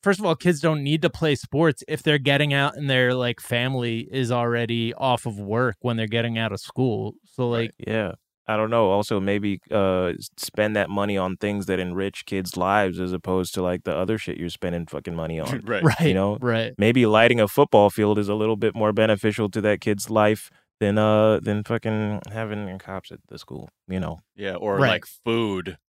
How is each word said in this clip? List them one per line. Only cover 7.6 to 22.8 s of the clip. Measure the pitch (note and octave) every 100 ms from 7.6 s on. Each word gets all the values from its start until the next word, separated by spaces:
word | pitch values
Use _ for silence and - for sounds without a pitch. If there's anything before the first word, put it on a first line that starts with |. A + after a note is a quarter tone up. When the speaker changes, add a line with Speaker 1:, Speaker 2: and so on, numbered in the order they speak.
| A#2 -
Speaker 2:
Right. | -
Speaker 3:
Yeah. | A2 G2+ - _ _ -
I | G#2+
don't | A2
know. | A#2 G#2
Also, | G2+ G#2 G#2+
maybe, | G2 G2+ G#2 F#2+ _
uh, | G#2+ F#2+ F#2 F2+ -
s-, | - -
spend | - - G#2+
that | G#2+ F#2+
money | G2+ G2+ G2+
on | F#2 F#2
things | G#2 G2+ F#2
that | F#2
enrich | F2+ F2+ G2 - -
kids' | G2 F2+ F2+
lives | F2+ G2+ G2 F2
as | F2+
opposed | F2+ - F#2 F2+
to, | -
like, | F2+ F2+
the | -
other | D#2+ F#2+ A2
shit | - -
you're | E2+
spending | - F2+ E2+ E2
fucking | D2 -
money | E2 D#2+ D#2+
on. | D#2 C3
Speaker 2:
<laughs> |
Right. | G#2 A2
Speaker 1:
Right, | D#3+ - D#3+
Speaker 3:
You |
know? | F#2+ G2 G#2+
Speaker 1:
right. | B2 A2+ A2+ -
Speaker 3:
Maybe | G#2 B2 A#2
lighting | G#2+ A#2 A#2+
a | G#2
football | - C#3+ A2+ G2+
field | - G#2 G#2
is | G2+
a |
little | G#2 G#2+ A2
bit | A2+
more | G#2+ G#2+
beneficial | G#2+ A2 G#2 A2 G#2 G#2+
to | A2
that | G#2 G2+
kid's | - G#2 -
life | A2 G#2+ G#2+ - _ _ _
than, | G#2 G#2
uh, | G#2+ G#2+ A2 G#2
than | E2 G#2
fucking | G#2 A#2 A#2 G#2+ G#2+ G#2 -
having | G#2+ A2 G#2 G#2
cops | F#2+